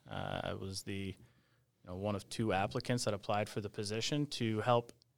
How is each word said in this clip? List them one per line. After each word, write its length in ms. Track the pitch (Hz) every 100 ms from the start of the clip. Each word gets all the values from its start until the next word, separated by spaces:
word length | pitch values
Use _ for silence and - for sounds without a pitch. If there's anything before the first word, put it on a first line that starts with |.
| -
Uh, 300 | 98 98 95
I 100 | 90
was 300 | 98 95 95
the, 320 | - 98 98 -
you 720 | - _ _ _ _ _ -
know, 80 | 90
one 200 | 104 98
of 120 | -
two 240 | - 110
applicants 500 | 92 104 127 - 123 -
that 80 |
applied 360 | 101 - 104 104
for 120 | -
the 80 | 101
position 560 | - 101 110 113 147 147
to 340 | - 113 107
help 320 | 120 120 - - _